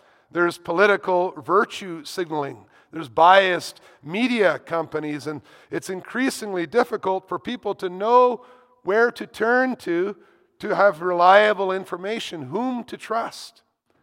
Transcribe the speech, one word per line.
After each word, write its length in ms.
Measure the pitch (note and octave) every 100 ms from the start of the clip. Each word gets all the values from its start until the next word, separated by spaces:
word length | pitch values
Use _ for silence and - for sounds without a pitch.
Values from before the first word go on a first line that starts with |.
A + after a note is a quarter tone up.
| _ _ _
There's 300 | E3 F3 -
political 840 | - E3+ G#3 G3 - F3+ F3+ D#3
virtue 640 | C3 F#3+ A#3 - G3 E3
signaling. 600 | - - E3+ D#3 C#3 A#2 G2 _ _
There's 180 | D#3+ C#3+
biased 720 | A2+ E3 G3 F#3+ E3+ - - - _
media 560 | D3 F#3+ B3 A#3+ F#3 C#3
companies, 720 | - E3 D#3 D#3 D3+ D3 D3+
and 120 | D3 - - _
it's 180 | D#3+ -
increasingly 760 | F#3 - A#3 C4+ - G#3+ F#3 E3
difficult 640 | A#3 B3 A3+ F#3+ F#3+ -
for 100 | F3+
people 380 | - B3 G#3 G3
to 120 | F#3+
know 560 | F3+ G#3+ B3 B3 A#3 - - _ _
where 300 | E3+ G#3+ A#3
to 120 | -
turn 520 | G#3+ - A3 B3 C4 A#3
to, 400 | F3+ E3+ G3 G3+ _ _ _ _
to 160 | G#3
have 260 | F3+ G3+ D#3
reliable 680 | F3+ F3 F3+ G3 G#3+ F#3+ G3
information, 760 | F#3+ F3+ F3 F#3+ A3+ - F3 C3
whom 360 | F#3 B3+ B3
to 140 | - -
trust. 680 | - A3 - - - _ _ _ _ _